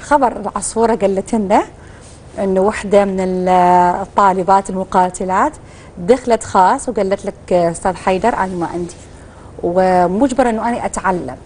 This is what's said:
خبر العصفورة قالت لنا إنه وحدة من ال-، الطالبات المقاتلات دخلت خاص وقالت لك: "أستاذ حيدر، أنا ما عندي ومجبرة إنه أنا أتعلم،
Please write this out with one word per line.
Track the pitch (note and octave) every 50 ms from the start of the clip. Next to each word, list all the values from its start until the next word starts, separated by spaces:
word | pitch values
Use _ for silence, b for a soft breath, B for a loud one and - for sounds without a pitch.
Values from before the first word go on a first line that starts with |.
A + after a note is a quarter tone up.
خبر | - - C#4+ C#4 C4+ A3+
العصفورة | - G#3 G3+ A3 - G#3 - - - A3+ A3+ A3+ A3+
قالت | A3+ G3+ G3 G3 F#3+ F#3+ - A#3+
لنا | A3 G3+ F#3 G#3 C#4 F#4 - - B B B B B B B B B B - - -
إنه | G3+ G3 F#3 F#3
وحدة | F#3+ G#3 G#3 - - G3 G3+ G3+ G3+
من | G3 F#3+ F#3+
ال-، | F#3 F#3 F#3 F#3 F3+ F#3 F#3 F3+ F3+ F3+ F3+ F3+ F3+ F3+ F3+ G3
الطالبات | G3 - - A3 G3+ G3 F#3 F#3+ F3 F#3+ F#3+ G3 G3 -
المقاتلات | F#3 F#3 F#3+ - - F#3+ F#3 F3+ F3+ - F#3+ F#3 F#3 G3 B3 D4+ - - B B B B B B B -
دخلت | F3 F3+ B3+ C4 - A#3+ A3+ A3 -
خاص | - - G3+ F#3 F#3 A#3 C#4 - -
وقالت | G#3 A3 G3 F#3+ G3 G3 -
لك: | G3+ - - - - F#3+
"أستاذ | F3 E3+ E3+ E3 - - F#3+ F3+
حيدر، | - - G3 F#3+ F#3 - A3+ -
أنا | - F#3+ F#3+ F#3+
ما | F3 E3 -
عندي | - F3 F3 E3+ - - B B B B B B B B B B B - -
ومجبرة | F3 F3 F#3 F#3 F#3 F#3 F3+ F3+ F3 F#3 G#3 C#4 C4+ B3 - C4 A#3+
إنه | A3 A3+ G#3 A#3
أنا | A#3+ - -
أتعلم، | G3+ - - - F#3 F3 E3+ D3+ B2+ B2+ - -